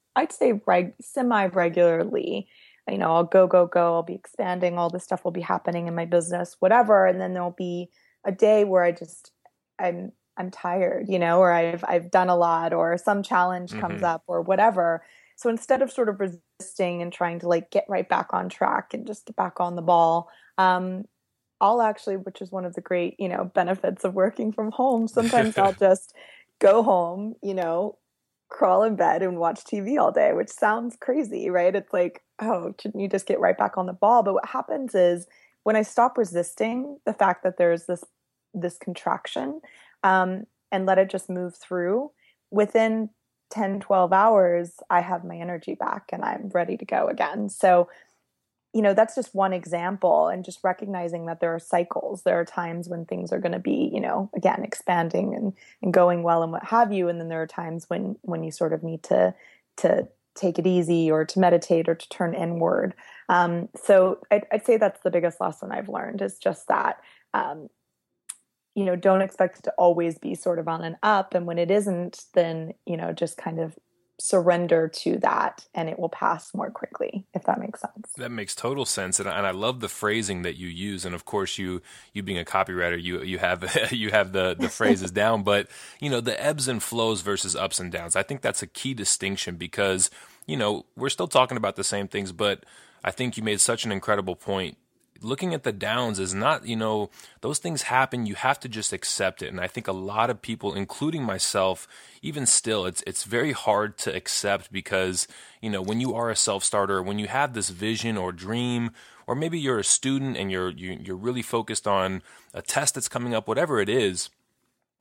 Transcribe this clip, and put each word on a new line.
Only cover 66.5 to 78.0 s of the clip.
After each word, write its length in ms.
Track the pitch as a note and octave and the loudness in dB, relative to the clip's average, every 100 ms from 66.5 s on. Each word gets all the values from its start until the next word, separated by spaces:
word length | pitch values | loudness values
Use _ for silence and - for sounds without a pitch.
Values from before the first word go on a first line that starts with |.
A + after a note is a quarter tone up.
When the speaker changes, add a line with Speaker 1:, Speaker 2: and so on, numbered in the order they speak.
| - - | -2 0
Speaker 1:
that, 320 | - - - - _ _ | 0 0 -4 -10 _ _
um, 360 | - - D#3 D3 _ _ _ _ _ - - _ _ _ - | -4 -4 -6 -14 _ _ _ _ _ -20 -20 _ _ _ -4
you 80 | |
know, 100 | F#3+ | -2
don't 260 | F3+ G3 F#3+ | 2 4 4
expect 380 | F#3+ - F#3 - | 4 0 0 -2
it 40 | |
to 80 | - - | -6 4
always 380 | F3+ E3+ E3+ E3 | 4 4 0 -2
be 200 | - F3+ | -6 -4
sort 240 | F#3 E3+ | -2 -2
of 80 | D#3+ | -2
on 160 | E3 | -4
an 120 | E3 D#3+ | -6 -2
up. 320 | G#3 G3+ F#3 | 2 2 2
And 100 | F3+ | -2
when 140 | F3 E3+ | -2 -2
it 140 | E3+ | 2
isn't, 540 | G#3 G3+ F3 F3 - - | 2 2 -2 -4 -10 -2
then, 400 | F3+ E3 D#3+ D#3+ - - | 0 2 0 -8 -12 -8
you 100 | E3+ | -6
know, 160 | E3+ | -4
just 240 | E3 E3 - | -4 -6 -6
kind 220 | - E3 | -8 -6
of 180 | D#3+ - _ _ _ - | -6 -10 _ _ _ -12
surrender 640 | - F#3+ F3 F3 F3 E3 D#3+ | -2 2 4 2 4 2 2
to 300 | - - - | -2 -4 0
that 500 | - - - - - | 0 2 -2 -4 -12
and 140 | - D#3+ | -8 -6
it 100 | F3 | -4
will 120 | E3 | -6
pass 440 | - - E3+ - | -2 -2 -2 -6
more 160 | - - | -8 -8
quickly, 540 | - - - - G3 - | -8 -12 -6 -6 -8 -10
if 120 | F#3 | -6
that 140 | - - | -2 -2
makes 220 | G#3 - | -4 -12
sense. 320 | G3+ G#3 | -14 -14